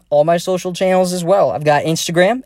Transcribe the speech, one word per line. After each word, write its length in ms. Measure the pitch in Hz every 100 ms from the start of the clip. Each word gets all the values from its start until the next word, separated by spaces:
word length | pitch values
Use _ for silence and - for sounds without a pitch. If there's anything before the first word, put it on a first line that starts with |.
| -
all 160 | 147
my 120 | 156 175
social 360 | 190 180 185
channels 400 | 175 185 185 180
as 120 | 180
well. 260 | 170 196 139
I've 140 | 131
got 200 | 151 147
Instagram 580 | 160 160 - 175 185 254